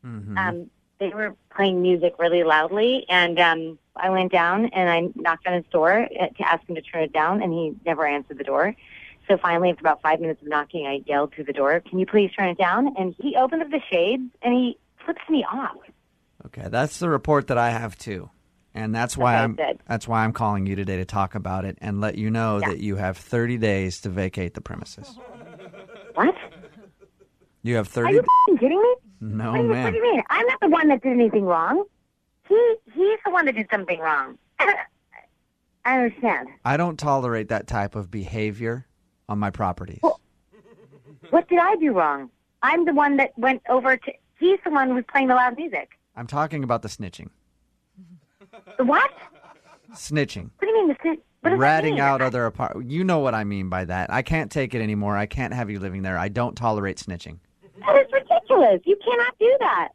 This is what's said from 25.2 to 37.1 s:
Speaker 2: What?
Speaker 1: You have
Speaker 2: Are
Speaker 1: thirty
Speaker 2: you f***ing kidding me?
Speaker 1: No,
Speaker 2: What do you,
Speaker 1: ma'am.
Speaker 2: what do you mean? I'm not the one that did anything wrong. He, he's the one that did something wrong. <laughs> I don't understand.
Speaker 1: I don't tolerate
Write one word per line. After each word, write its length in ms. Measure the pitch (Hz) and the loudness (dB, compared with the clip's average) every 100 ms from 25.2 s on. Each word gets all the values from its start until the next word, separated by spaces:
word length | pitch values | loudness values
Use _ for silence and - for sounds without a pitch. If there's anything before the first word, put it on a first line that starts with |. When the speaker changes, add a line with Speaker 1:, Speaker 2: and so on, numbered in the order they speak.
| 494 466 - - - - - - - - | -20 -20 -20 -20 -20 -20 -20 -20 -10 0
Speaker 2:
What? 180 | 247 370 - - - - 208 _ _ _ _ _ _ _ | 2 0 -10 -18 -20 -20 -20 _ _ _ _ _ _ _
Speaker 1:
You 140 | 117 120 | -2 -2
have 100 | 104 | 0
Speaker 2:
Are 40 | |
Speaker 1:
thirty 240 | - 117 | 0 4
Speaker 2:
you 40 | 453 | 4
f***ing 380 | 988 988 988 330 | 6 6 6 4
kidding 200 | 254 349 | 4 4
me? 120 | 466 508 _ _ | 4 2 _ _
Speaker 1:
No, 300 | 110 107 110 | -8 -4 -2
Speaker 2:
What 40 | - | 0
do 40 | |
you, 40 | 480 | 2
Speaker 1:
ma'am. 140 | - | 0
Speaker 2:
what 60 | - | 0
do 40 | 453 | 0
you 60 | |
mean? 200 | 480 320 - | 2 0 0
I'm 180 | - 480 | 0 0
not 140 | 508 | 2
the 80 | 381 | 2
one 200 | 320 311 | 4 4
that 140 | 269 | 2
did 100 | 262 | 2
anything 340 | 247 233 214 196 | 4 4 2 2
wrong. 380 | 170 165 302 403 _ _ _ _ _ _ | 0 2 -2 -4 _ _ _ _ _ _
He, 280 | 415 480 453 _ | 4 4 2 _
he's 260 | 254 381 427 | 0 0 2
the 60 | 415 | 0
one 160 | 359 302 | 0 2
that 80 | |
did 140 | 220 208 | 0 -2
something 260 | 208 180 170 | -4 -2 -4
wrong. 380 | 160 151 131 127 _ | 0 -2 -2 -12 _
<laughs> 100 | - | -2
I 80 | 302 | 0
don't 1300 | - - _ _ - _ _ _ _ _ _ 240 262 | 0 -4 _ _ -20 _ _ _ _ _ _ 0 2
understand. 440 | 240 - 240 151 123 - | 0 0 -2 -2 -6 -8
Speaker 1:
I 120 | 120 143 | -2 0
don't 220 | 175 156 | 0 -2
tolerate 500 | 147 | -2